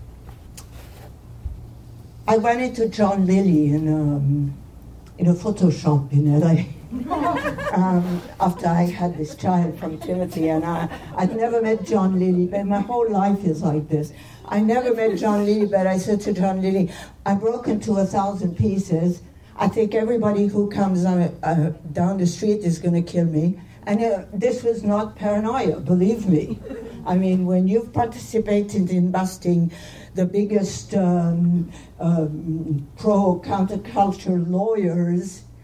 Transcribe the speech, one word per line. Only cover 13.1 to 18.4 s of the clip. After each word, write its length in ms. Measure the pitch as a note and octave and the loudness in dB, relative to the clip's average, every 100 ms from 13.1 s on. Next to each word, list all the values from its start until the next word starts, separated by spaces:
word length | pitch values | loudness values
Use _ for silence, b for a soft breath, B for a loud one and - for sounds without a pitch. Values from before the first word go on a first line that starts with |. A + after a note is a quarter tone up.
life 320 | G3+ G3 G3 | 2 2 2
is 180 | F3+ D#3 | 0 -2
like 260 | E3 D3+ D3+ | 0 -2 0
this. 260 | D3+ D3+ - B B B | -2 -2 -10 B B B
I 160 | G#3 | 0
never 340 | G#3+ A#3+ B3 A3+ | 2 2 2 2
met 200 | A3 F#3+ | 2 2
John 280 | A3 G#3 G#3 | 2 2 2
Lilly, 220 | G#3+ G#3 | 2 4
but 180 | G3 F#3 | 2 2
I 120 | F#3+ | 0
said 220 | G3 G#3 | 0 0
to 120 | G#3+ | 0
John 280 | F#3 F#3+ F#3+ | 0 0 2
Lilly, 280 | F#3+ F#3+ F3 B B B G3+ | 2 2 0 B B B -2
"I 100 | G3 | 0
broke 320 | A3 A#3+ - | 0 -2 -2
into 300 | G#3+ G#3+ G3 | -2 0 0
a 80 | F#3+ | 2
thousand 500 | G#3+ G3 G3 | 0 -2 -2